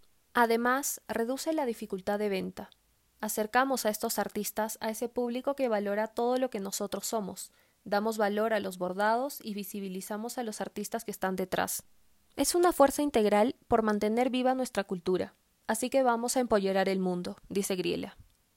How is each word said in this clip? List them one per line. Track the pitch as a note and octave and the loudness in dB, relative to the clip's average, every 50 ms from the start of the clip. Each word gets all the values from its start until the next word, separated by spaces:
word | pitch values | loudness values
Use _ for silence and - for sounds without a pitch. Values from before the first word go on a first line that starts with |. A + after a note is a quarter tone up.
| - _ _ _ _ _ - | -20 _ _ _ _ _ 2
Además, | A#3+ A#3+ A3+ A3+ A3+ A#3+ B3 B3+ C#4 C#4+ - - - - - | 4 4 4 4 2 2 2 0 0 0 -4 -6 -8 -8 -6
reduce | A3 A3+ A3+ A#3 C4 C4+ - E4 D#4+ | -4 -2 -2 -2 -2 -2 -2 -2 -2
la | D#4 C#4+ | 0 0
dificultad | A#3+ A3 - A3 G3+ G3+ F#3+ F#3 - G#3 G3+ | -2 -2 -4 -6 -8 -8 -6 -2 -2 -2 0
de | G#3 G#3 | 0 -2
venta. | G3 F#3 F#3 F#3 - - G3+ - - _ _ _ _ _ _ _ _ _ | -2 -2 -4 -6 -8 -10 -14 -16 -18 _ _ _ _ _ _ _ _ _
Acercamos | - G#3+ - A3+ G#3+ G#3+ - B3 C4+ C4+ C4 A#3+ - | -8 -4 -2 -2 -2 2 2 2 2 2 2 0 0
a | G#3+ | -2
estos | G#3+ - - A3+ - - | -2 -2 -2 -4 -2 -2
artistas | G3+ G3+ - G#3+ G3+ - - - G#3+ A3 - - | -4 -2 -4 -4 -6 -4 -4 -4 -4 -4 -4 -6
a | - A3+ | -6 -6
ese | A3 - B3 A#3 | -4 -4 -6 -4
público | - B3 B3 A#3+ A#3 B3+ B3+ C#4 C#4 | -2 -2 -2 -2 -2 -2 -2 -2 -2
que | C#4 C4+ A#3+ | 0 0 0
valora | G#3+ G3+ G#3 G3+ G3+ G#3 A3 A3 | 0 0 0 0 0 -2 -2 -2
todo | - - A#3+ A#3+ B3+ | -2 -2 0 0 2
lo | B3+ C4 B3+ | 0 0 -2
que | - G#3 | -2 -4
nosotros | F#3+ G3 - - G#3 G3 - G3+ - - | -6 -6 -6 -6 -6 -6 -6 -6 -6 -4
somos. | A#3 A3+ G3+ F#3 F#3+ - - - _ _ _ _ _ _ _ | -4 -4 -4 -4 -8 -10 -14 -16 _ _ _ _ _ _ _
Damos | - G3+ G3+ G#3+ A3+ A3 G#3+ | -2 0 0 0 0 0 2
valor | G#3+ G3+ G#3 G#3 A3 A3+ A3 | 0 2 2 2 2 2 2
a | G3+ | 0
los | G3 F#3+ F#3 F3+ | 0 -2 -4 -4
bordados | F#3 F3+ F#3 F#3+ G#3 G#3+ A3+ A#3+ C4 C#4+ - - | -4 -4 -2 0 2 2 2 2 0 -2 -6 -8
y | - A3 G3+ | -10 -8 -8
visibilizamos | G#3 G3+ - - G3+ G3 F#3+ F#3 F#3+ G3 - G#3+ G#3 A3 A#3+ - C4+ | -8 -8 -8 -8 -8 -8 -6 -8 -8 -8 -8 -8 -6 -6 -6 -6 -6
a | A#3+ | -6
los | A3 G#3 - | -6 -6 -6
artistas | F#3+ G3 - G3+ G#3 - - G3 - | -8 -8 -8 -8 -8 -6 -6 -6 -6
que | - | -8
están | G3+ - - F#3+ F#3+ F#3 | -6 -4 -2 -2 -2 -2
detrás. | F#3 - - F3+ F#3+ F#3+ - - - - - _ _ _ _ _ _ _ _ | -4 -2 -2 -2 -2 -2 -4 -6 -10 -12 -20 _ _ _ _ _ _ _ _
Es | - C#4 - - | -2 0 2 4
una | F4 F4 F4 E4 | 4 4 4 6
fuerza | - C#4 C#4 - - | 6 6 6 6 2
integral | D4 C#4+ - A3+ G#3+ G3+ G#3 G#3 A3 C4 - - _ - | 0 2 2 4 4 4 6 4 4 2 0 -4 _ 2
por | A#3+ A3+ | 2 4
mantener | A3 G#3+ G#3+ G#3 G#3+ G#3+ A3 A#3 B3+ C4 | 4 2 2 2 2 2 2 2 2 2
viva | A3+ B3+ B3 B3+ C4 | 2 2 2 2 2
nuestra | C4 B3+ - - G3+ G3 | 2 -2 -2 -2 -4 -4
cultura. | - G3 F3+ - F#3 F#3 F3 - - - _ _ _ _ _ _ - | -2 -4 -4 0 0 0 0 0 -4 -8 _ _ _ _ _ _ -4
Así | A3+ - B3+ B3 | -2 -2 -2 2
que | - C4+ C4 | 2 4 4
vamos | B3 A#3 A3+ A#3+ B3 - | 4 4 2 0 0 0
a | C4+ | 0
empollerar | B3 A3+ A3 G3+ F#3+ F#3+ F#3+ G3 F#3+ G3 | 2 4 4 2 4 2 2 2 2 2
el | F#3+ F#3+ | 2 2
mundo, | F#3 F#3 F3+ F3+ F3+ G3 G3+ - - - | 2 0 0 -2 -4 -6 -8 -10 -12 -6
dice | F3 G3+ G3 - G3 F3+ | -2 -2 -2 0 -2 -2
Griela. | E3+ E3+ - E3+ F3+ G3 - - - - _ _ _ _ _ | -2 -2 -2 -4 -4 -8 -12 -16 -20 -20 _ _ _ _ _